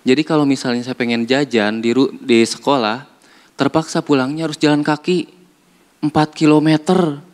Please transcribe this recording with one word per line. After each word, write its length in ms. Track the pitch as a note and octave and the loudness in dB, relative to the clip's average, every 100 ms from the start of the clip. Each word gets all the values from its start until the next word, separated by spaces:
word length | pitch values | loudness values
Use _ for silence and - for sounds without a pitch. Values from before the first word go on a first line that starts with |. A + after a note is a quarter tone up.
Jadi 240 | - C3 | 2 0
kalau 240 | D#3 D#3+ C#3+ | 2 0 2
misalnya 320 | C3+ C3 A#2+ | 0 -2 -4
saya 160 | A#2+ B2+ | -6 -6
pengen 320 | A#2+ A#2 A#2 | -4 -2 -2
jajan 560 | C3 D3 A#2 G#2 A2 | -2 0 0 0 -2
di 80 | A#2 | 0
ru-, 160 | A#2 C3+ - | 2 0 -2
di 240 | - A#2 A2+ | 2 2 2
sekolah, 560 | - - C#3 A2 A#2 C#3 _ _ _ _ | -2 -2 0 0 -6 -12 _ _ _ _
terpaksa 480 | - C#3 D#3+ D#3 E3+ | -4 -2 -2 -2 -6
pulangnya 480 | D#3 C#3+ B2+ D#3 D#3+ | 0 0 0 -4 -6
harus 80 | D3+ | -2
jalan 240 | D3+ D3 | 0 2
kaki 480 | D3 D3 - F3+ - _ _ _ _ _ _ _ | 0 -4 -2 -4 -4 _ _ _ _ _ _ _
empat 320 | D3+ D#3 D3+ | -2 0 -2
kilometer. 880 | - D#3 D3+ D3+ D#3 D3+ F#3 E3+ C#3+ - | 2 4 4 4 0 0 0 0 -4 -14